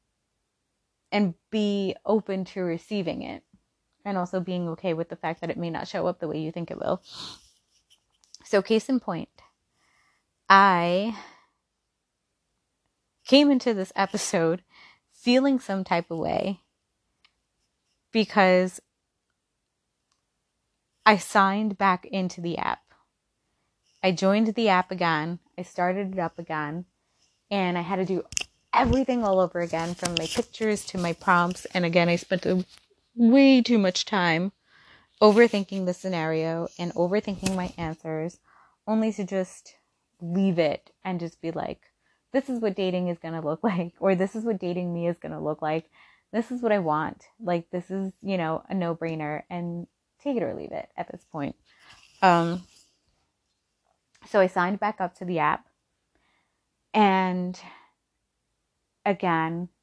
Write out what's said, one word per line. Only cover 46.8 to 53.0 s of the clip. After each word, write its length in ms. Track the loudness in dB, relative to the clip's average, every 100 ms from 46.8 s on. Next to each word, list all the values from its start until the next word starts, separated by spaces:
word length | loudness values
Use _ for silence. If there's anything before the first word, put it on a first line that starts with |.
| 0 -2 -4 -8 _ _
Like, 300 | -2 -2 -2
this 220 | -10 -6
is, 220 | -6 -6 -8
you 140 | -4 -2
know, 260 | -2 -4 -4
a 60 |
no-brainer," 680 | -2 -2 -4 -4 -4 -6 -8 -8
and 380 | -8 -8 -8 -12 _ _ _
take 160 | -4 -2
it 60 |
or 140 | -4 -6
leave 160 | -10
it 180 | -10 -12 -12
at 140 | -12
this 120 | -14 _
point. 240 | -8 -8 -10 _ _ -20 -20 _ _
Um, 400 | 6 6 4 -2 -10 _ _ _